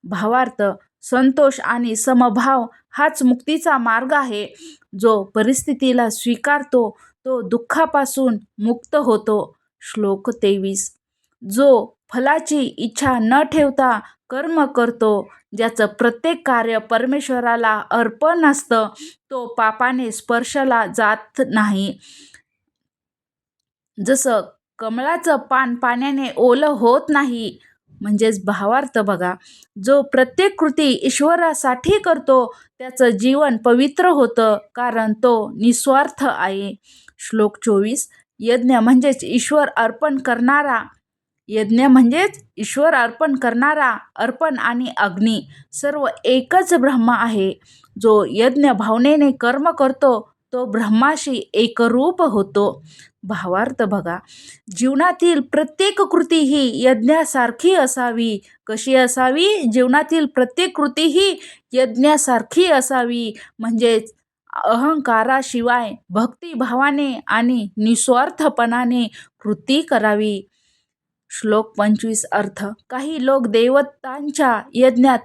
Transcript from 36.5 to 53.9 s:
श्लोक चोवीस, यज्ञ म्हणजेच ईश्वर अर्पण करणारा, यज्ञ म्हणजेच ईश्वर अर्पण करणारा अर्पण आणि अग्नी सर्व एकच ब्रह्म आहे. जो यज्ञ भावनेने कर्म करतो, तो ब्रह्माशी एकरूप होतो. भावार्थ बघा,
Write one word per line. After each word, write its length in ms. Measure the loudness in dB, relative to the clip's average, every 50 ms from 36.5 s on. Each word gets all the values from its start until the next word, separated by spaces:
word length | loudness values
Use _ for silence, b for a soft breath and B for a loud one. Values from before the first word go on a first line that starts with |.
| -4 -6 -8 -10 -12 _ b b b b b b b _
श्लोक 380 | -14 -6 -2 0 0 0 -2 -4 -2
चोवीस, 440 | 0 0 2 0 0 -4 -6 -8 b b b b b _ _
यज्ञ 380 | -2 0 0 2 2 2 2
म्हणजेच 480 | 4 4 6 4 4 4 2 0 -2 -4
ईश्वर 440 | -4 -2 -2 -2 2 2 2 2 2
अर्पण 500 | 0 -2 -2 -2 -2 -2 -4 -2 -2 -2
करणारा, 640 | -2 -2 -2 0 0 0 2 0 0 -2 -4 -4 -6 -10 _ _ _ _ _ _ _ _ _ _ _ -6
यज्ञ 360 | -4 -4 0 0 2 2 6
म्हणजेच 580 | 6 8 8 6 6 4 2 0 -2 -4 -10 _ _ _
ईश्वर 380 | -12 -10 -6 -2 2 2 4 4
अर्पण 420 | 2 0 -2 -2 -2 -2 -2 0
करणारा 600 | 0 -2 -2 0 0 0 0 0 2 0 -2 -2 -4 -10 _ _
अर्पण 420 | -4 -4 -4 -2 -2 -4 -2 -2 -2
आणि 340 | -4 -4 -2 -4 -6 -6 -2
अग्नी 520 | -2 -2 -2 0 0 0 0 0 -2 -8 b b b b b
सर्व 340 | -14 -6 -6 -4 -4 -2 -4 -4 -6 -4 -2
एकच 500 | 0 0 0 0 2 0 0 2 2 0
ब्रह्म 360 | 2 2 2 2 2 2 2
आहे. 420 | 2 0 0 -2 0 -2 -2 -2 -4 _ b b b b b b _ 0
जो 220 | 2 4 4 4 2 0
यज्ञ 420 | 0 2 2 2 2 4 2 2
भावनेने 600 | 2 0 0 -2 0 2 4 4 4 4 4 2
कर्म 380 | 2 0 -2 -2 0 0 -2 -2
करतो, 600 | 0 2 0 0 2 2 2 2 2 2 -4 _ _ _ _ _
तो 120 | -8 -8 -6
ब्रह्माशी 840 | -4 -4 -4 0 0 2 2 2 2 0 -2 -4 -6 -6 -6 -8 _ 0
एकरूप 680 | 0 0 0 0 0 0 2 2 2 0 0 0 0
होतो. 640 | 0 0 2 -2 -2 0 0 0 0 0 -4 -8 b b b b b b b _
भावार्थ 600 | -10 -10 -10 -8 -6 -4 -2 -2 -2 -4 -2 -4
बघा, 360 | -2 -2